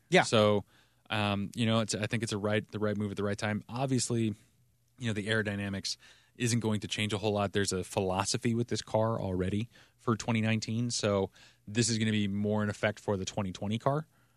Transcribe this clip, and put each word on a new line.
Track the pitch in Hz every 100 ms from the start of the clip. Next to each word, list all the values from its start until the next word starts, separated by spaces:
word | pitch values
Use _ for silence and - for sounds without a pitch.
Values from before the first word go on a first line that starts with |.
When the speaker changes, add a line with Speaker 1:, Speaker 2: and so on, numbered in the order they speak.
| _
Speaker 1:
Yeah. | 175
Speaker 2:
So, | 127 117 104 104 - _ _ _ -
um, | 110 104 101 101 -
you | 113
know, | 113
it's, | 107 98
I | 104
think | 113
it's | 113
a | 101
right, | 104 107 -
the | 107
right | 104 104
move | 104
at | 98
the |
right | 101 101
time. | 110 107 -
Obviously, | 120 135 127 - 117 110 104 - _ _ _ _ -
you | 117
know, |
the | 104 101
aerodynamics | 110 104 101 101 98 - - - - _ -
isn't | 120 117
going | 110 107
to | -
change | - 107
a | 104
whole | 107
lot. | 101 101
There's | 101 98
a | 92
philosophy | 90 110 95 92 98 - 123
with | 113 120
this | 110
car | - 110 110 110
already | 95 92 90 104 110 - - _
for | - 110
twenty | - 113
nineteen, | 110 110 110 113 120
so | - 107 101 98 - - _ -
this | 107 113
is | 113
gonna | 110
be | 107 101
more | 101 104 107
in | 104
effect | 98 107 104
for | - 98
the | 92
twenty | - 95
twenty | 90 101 113
car. | 135 147 156 _ _